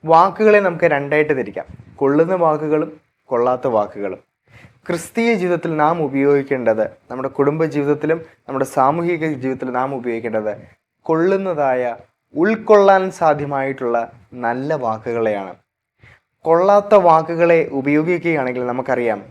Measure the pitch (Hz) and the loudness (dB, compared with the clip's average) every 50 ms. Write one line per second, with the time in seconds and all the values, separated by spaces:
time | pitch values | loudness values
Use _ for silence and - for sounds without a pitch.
0 | - 160 165 165 175 196 180 - 220 214 208 208 202 185 170 165 175 165 151 139 | 2 4 4 4 4 4 2 2 4 4 4 4 4 2 -2 0 0 2 2 0
1 | 143 143 151 151 151 151 151 131 113 104 101 90 - - - - - - - - | -2 -2 0 0 2 0 0 -2 -2 -6 -8 -12 -12 -12 -18 -20 -20 -20 -6 -2
2 | 139 135 143 147 165 165 190 180 170 160 151 147 156 151 151 151 156 156 - - | 0 0 2 2 2 2 2 0 2 0 0 0 -2 -2 -2 -2 -2 -4 -8 -20
3 | _ _ _ _ _ _ 131 117 120 123 127 123 - 135 117 107 104 101 - 104 | _ _ _ _ _ _ -2 0 0 0 0 -2 -2 -2 0 0 -2 -2 -6 -8
4 | 101 98 90 - _ _ _ _ _ _ _ - - - _ _ _ - 175 165 | -8 -8 -8 -10 _ _ _ _ _ _ _ -20 -20 -20 _ _ _ -8 -6 -6
5 | 170 - _ 233 233 233 233 196 180 180 175 165 - 170 160 156 151 151 170 170 | -6 -8 _ -2 0 0 0 0 0 -2 -2 -2 -2 -4 -2 0 0 0 0 0
6 | 156 135 135 135 135 143 143 143 135 139 143 131 120 113 110 110 107 107 - _ | -2 -2 0 0 2 4 2 2 2 -2 -4 0 0 0 2 0 -2 -4 -4 _
7 | _ _ 120 127 131 135 131 - 139 143 151 160 165 156 139 147 143 143 147 147 | _ _ -10 -8 -8 -8 -2 0 0 0 2 0 -2 -2 -2 -2 0 0 -2 -2
8 | 151 151 165 170 160 - _ _ _ - 135 135 135 131 - 135 131 135 151 170 | 0 -2 -4 -4 -6 -16 _ _ _ -8 -4 -4 -4 -2 0 2 2 2 2 0
9 | 170 170 175 160 156 160 151 127 127 131 131 131 135 127 123 123 131 135 139 131 | -2 -4 -4 -2 -4 -4 -6 -4 -4 -6 -6 -4 -6 -6 -4 -4 -4 -4 -6 -6
10 | 117 123 113 113 110 117 107 110 107 107 104 107 - - _ _ _ _ _ _ | -6 -6 -6 -6 -6 -4 -6 -4 -4 -4 -8 -8 -14 -20 _ _ _ _ _ _
11 | _ - 160 160 165 185 196 196 196 190 175 147 143 135 127 127 123 120 113 104 | _ -2 0 0 2 0 0 0 -2 -4 -4 -2 0 0 0 -2 -2 -4 -6 -10
12 | - _ _ _ _ _ - 143 170 208 220 214 220 - 214 208 196 196 196 190 | -16 _ _ _ _ _ -4 -2 0 0 0 -2 4 6 6 6 8 6 6 4
13 | 185 190 180 - 175 156 147 143 143 143 143 139 135 135 135 135 131 120 120 117 | 2 -2 -4 0 2 2 2 0 -2 -6 -4 -4 -4 -4 -6 -4 -4 -2 -2 -2
14 | 117 113 - - _ _ - 127 123 117 120 127 135 147 160 147 123 113 110 110 | -4 -4 -12 -20 _ _ -14 -6 -4 -4 -4 -4 -4 -4 -4 -4 -2 -4 -6 -6
15 | 110 120 117 117 113 110 107 101 98 95 87 _ _ _ _ _ _ _ _ _ | -6 -6 -4 -2 -2 -2 -2 -4 -8 -12 -16 _ _ _ _ _ _ _ _ _
16 | _ - - _ _ _ _ _ _ 160 165 170 180 196 202 208 202 202 220 202 | _ -20 -20 _ _ _ _ _ _ 2 2 4 4 4 4 2 4 6 4 6
17 | 185 170 160 160 160 156 170 165 170 170 170 165 160 160 143 139 131 143 147 151 | 6 6 4 4 2 0 0 0 2 4 4 2 2 0 -4 -4 -2 0 0 0
18 | 156 170 180 165 170 170 160 147 131 127 123 127 123 123 120 131 123 - 131 120 | 2 0 -2 -2 -2 -2 -2 -2 -2 -4 -4 -4 -4 -4 -4 -4 -2 -2 -2 0
19 | 120 117 107 101 98 - | 0 -2 -2 -4 -6 -18